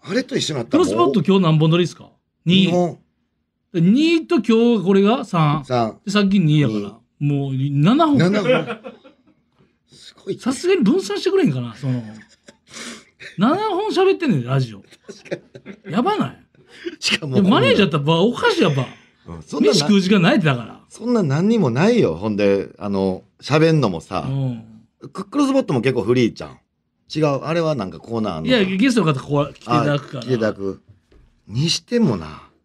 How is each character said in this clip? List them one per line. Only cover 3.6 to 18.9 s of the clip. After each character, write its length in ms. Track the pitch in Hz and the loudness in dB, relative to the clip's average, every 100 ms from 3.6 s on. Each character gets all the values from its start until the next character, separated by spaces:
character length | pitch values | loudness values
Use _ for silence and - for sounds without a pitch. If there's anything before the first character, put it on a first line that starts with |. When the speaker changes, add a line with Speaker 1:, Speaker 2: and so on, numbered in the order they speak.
| _ | _
Speaker 2:
で、 80 | 185 | 0
二 460 | 170 233 320 339 254 | 4 4 4 2 0
と 80 | 339 | -2
今 360 | 208 226 233 233 | 2 2 4 2
日 60 | |
こ 80 | 175 | 2
れ 80 | 196 | 2
が 240 | 196 254 | 2 0
三。 400 | 254 175 151 147 | -2 0 0 0
Speaker 1:
三。 340 | 135 127 113 - | -2 -2 -2 -4
Speaker 2:
で、 60 | - | -4
さ 100 | 202 | 0
っ 80 | 202 | 2
き 100 | 202 | 2
二 200 | 165 151 | 4 4
や 80 | 139 | 2
か 60 | |
ら。 240 | 107 101 - _ _ | 0 -6 -14 _ _
Speaker 1:
二。 80 | 147 | -2
Speaker 2:
も 220 | 143 139 | -2 -2
う 40 | |
七 520 | 131 135 139 151 269 330 | -4 -2 2 2 4 4
本。 120 | 277 | 4
Speaker 1:
七 240 | 180 208 | 2 2
本。 380 | 220 254 - 220 262 - 269 _ _ _ _ _ _ _ _ | 0 0 -2 -10 -14 -20 -20 _ _ _ _ _ _ _ _
す 240 | _ - _ | _ -20 _
ご 80 | - | -12
い。 80 | 196 | -6
Speaker 2:
さ 140 | 220 | -6
す 160 | 277 349 | -4 0
が 60 | |
に 80 | 381 | 2
分 180 | 208 339 | 2 2
散 180 | 381 403 | -2 -4
し 60 | |
て 60 | 381 | 0
く 80 | 381 | 2
れ 60 | |
へ 20 | 294 | 0
ん 60 | |
か 80 | 127 | 0
な、 120 | 120 | -8
そ 120 | - 139 | -8 -4
の。 160 | 123 110 110 - _ - _ _ - - - _ _ - - | -4 -6 -16 -20 _ -20 _ _ -18 -18 -18 _ _ -18 -2
七 180 | 208 339 | 0 0
本 340 | 427 359 427 | -2 -4 -4
喋 220 | 330 381 | 0 2
っ 40 | 381 | 2
て 80 | 339 | 0
ん 60 | |
ね 40 | 165 | -2
ん、 40 | |
ラ 160 | 120 135 | 0 -2
ジ 140 | 123 | -2
オ。 60 | 101 | -8
Speaker 1:
確 500 | - _ _ - - | -20 _ _ -20 -12
か 400 | - _ - - - 202 | -14 _ -20 -20 -20 -8
に。 60 | |
Speaker 2:
や 80 | 175 | -4
ば 160 | 285 415 | -2 -2
な 140 | 165 | -4
い？ 120 | - _ _ _ - 339 - | -8 _ _ _ -16 -16 -8
Speaker 1:
し 180 | - - | -4 -4
か 80 | 147 | -2
も 100 | 131 | 0
Speaker 2:
で、 60 | |
マ 200 | 190 277 | 4 4
ネ 60 | 508 | 4
ー 20 | |
ジ 60 | 453 | 2
ャ 20 | |
ー 20 | |
や 60 | 190 | 2
っ 40 | |
た 60 | 156 | 0
ら 80 | |
ば、 160 | 143 165 | 0 2
お 140 | 202 | 2
か 160 | 240 480 | 2 0
し 80 | 370 | 2
い 40 | |
や 60 | 208 | 0
っ 60 | |
ぱ。 120 | 139 120 | 0 -4